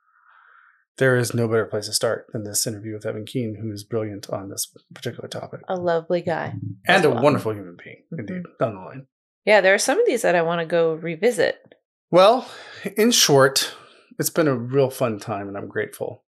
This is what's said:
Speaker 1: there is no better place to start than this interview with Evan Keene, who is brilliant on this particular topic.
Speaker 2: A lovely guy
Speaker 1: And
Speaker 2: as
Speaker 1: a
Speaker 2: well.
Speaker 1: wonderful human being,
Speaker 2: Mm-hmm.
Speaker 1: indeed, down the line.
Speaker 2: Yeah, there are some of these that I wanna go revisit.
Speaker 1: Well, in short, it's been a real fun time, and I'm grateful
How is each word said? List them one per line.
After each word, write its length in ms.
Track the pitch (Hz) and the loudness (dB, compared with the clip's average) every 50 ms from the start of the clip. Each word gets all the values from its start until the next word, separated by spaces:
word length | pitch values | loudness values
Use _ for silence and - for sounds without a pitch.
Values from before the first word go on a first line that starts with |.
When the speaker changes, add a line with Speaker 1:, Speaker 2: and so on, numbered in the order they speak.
| _ _ _ _ _ _ _ _ _ _ _ _ _ _ _ _ _ _ _ - | _ _ _ _ _ _ _ _ _ _ _ _ _ _ _ _ _ _ _ 0
Speaker 1:
there 180 | 135 131 127 | 2 2 4
is 180 | 123 120 117 - | 2 0 0 0
no 140 | 117 117 110 | -2 0 0
better 160 | 113 110 104 | 0 0 0
place 220 | - 113 107 104 | -2 -4 -6 -6
to 60 | 110 | -4
start 340 | 110 - 127 113 107 - - _ | -4 -2 -2 -2 -2 -4 -6 _
than 120 | - 117 104 | -10 -10 -8
this 240 | 104 104 - - 123 | -6 -4 -4 -4 -4
interview 260 | 107 101 107 110 107 | -6 -8 -10 -10 -10
with 100 | 107 - | -8 -8
Evan 200 | 113 113 110 107 | -8 -8 -8 -8
Keene, 320 | - - 135 120 110 107 98 | -8 -6 -6 -6 -6 -6 -8
who 120 | 113 110 | -8 -8
is 100 | 104 104 | -10 -10
brilliant 480 | - - 120 110 107 107 101 98 - - | -10 -6 -6 -4 -4 -6 -8 -10 -10 -10
on 180 | - 101 98 101 | -10 -10 -10 -10
this 240 | - - - - - - _ - - | -10 -10 -10 -10 -12 -20 _ -20 -16
particular 340 | - - 123 113 - - - | -10 -10 -10 -8 -10 -12 -14
topic. 320 | - 104 - - - - - - | -12 -12 -14 -12 -14 -12 -8 -6
Speaker 2:
A 60 | 190 | -6
lovely 480 | 180 175 175 170 165 160 - 180 175 | -2 0 0 0 0 0 -2 -2 -2
guy 320 | 175 180 160 151 147 151 - - - - - - - | -2 -2 -4 -4 -4 -6 -8 -8 -8 -10 -10 -4 2
Speaker 1:
And 120 | - 180 196 | 2 4 6
Speaker 2:
as 60 | 160 | 6
Speaker 1:
a 60 | 139 | 4
Speaker 2:
well. 120 | 123 - | 4 4
Speaker 1:
wonderful 300 | 139 147 135 - - 110 | 4 4 4 2 0 -4
human 240 | 107 101 92 87 87 - | -6 -6 -10 -14 -18 -18
being, 220 | - - - - _ - | -20 -20 -20 -20 _ -14
Speaker 2:
Mm-hmm. 80 | 170 160 | -12 -10
Speaker 1:
indeed, 220 | 104 98 185 180 175 - - - | -10 -8 -10 -10 -12 -10 -6 -4
down 160 | 143 117 104 | -4 -4 -4
the 40 | 95 | -6
line. 260 | 90 107 143 135 139 _ _ _ _ _ _ _ - | -14 -14 -16 -16 -18 _ _ _ _ _ _ _ 2
Speaker 2:
Yeah, 160 | 196 214 202 | 4 6 6
there 140 | 180 190 196 | 6 6 4
are 40 | 208 | 4
some 200 | - - 285 415 | 2 2 2 2
of 80 | 494 | 2
these 160 | 440 277 220 | 2 2 0
that 140 | - 175 175 | 2 2 2
I 60 | 175 | 2
wanna 240 | 165 165 170 170 165 | 2 0 -2 -4 -2
go 280 | 160 170 170 165 165 160 | 0 0 2 2 2 0
revisit. 800 | 160 170 170 165 160 196 247 226 185 - - - - _ - _ _ _ _ _ _ _ _ | -2 -6 -8 -4 -2 0 0 2 2 0 0 0 -4 _ -20 _ _ _ _ _ _ _ _
Speaker 1:
Well, 360 | 165 175 190 208 247 254 226 - - - - - - - - 196 - | 6 8 8 8 6 4 0 -6 -14 -18 -18 -18 -14 -12 -12 -4 0
in 140 | 202 208 240 | 2 4 4
short, 640 | 233 - - - 143 135 135 139 135 - - - - - - - - _ _ _ - - | 4 4 4 6 6 8 6 6 4 0 -4 -4 -8 -16 -20 -20 -20 _ _ _ -8 -6
it's 100 | 143 - | -6 -2
been 160 | - 175 160 | 0 0 2
a 80 | 147 131 | 2 0
real 340 | 117 117 123 131 139 135 127 | -2 -2 0 2 2 2 2
fun 280 | - - 135 117 110 101 | 2 0 -2 -2 -2 -4
time, 300 | - 123 107 98 101 98 | -6 -8 -8 -8 -8 -8
and 80 | 98 | -10
I'm 100 | 101 101 | -10 -10
grateful 560 | 101 - 107 107 - - - - - 117 - _ _ | -6 -4 -4 -4 -6 -6 -10 -10 -10 -10 -12 _ _